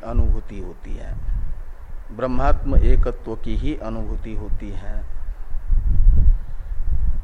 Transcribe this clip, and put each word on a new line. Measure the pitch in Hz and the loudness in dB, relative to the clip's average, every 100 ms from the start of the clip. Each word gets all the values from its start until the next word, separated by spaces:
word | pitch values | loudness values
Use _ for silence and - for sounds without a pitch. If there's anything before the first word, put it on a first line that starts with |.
| 113 | -6
अनुभूति | 117 - - - 104 | -2 0 0 -4 -12
होती | 90 85 - - | -14 -14 -12 -10
है, | - - - - - - - - - - - | -10 -10 -6 -4 -4 -6 -10 -14 -14 -14 -14
ब्रह्मात्म | 107 127 123 139 - 135 131 | -8 -4 -2 2 0 2 2
एकत्व | 123 127 127 117 - 113 | 6 4 4 -2 -10 -8
की | - 107 | -4 -4
ही | 139 156 | -4 -6
अनुभूति | 110 110 107 110 117 107 | -8 -8 -6 -8 -6 -8
होती | 107 - 104 | -4 -4 -4
है। | 101 107 - - - - - - - - - - - - - - - - - - - - - - - | -8 -6 -6 -4 -6 -6 -8 -6 -6 0 0 2 8 8 10 8 6 0 -8 -6 -2 2 2 2 2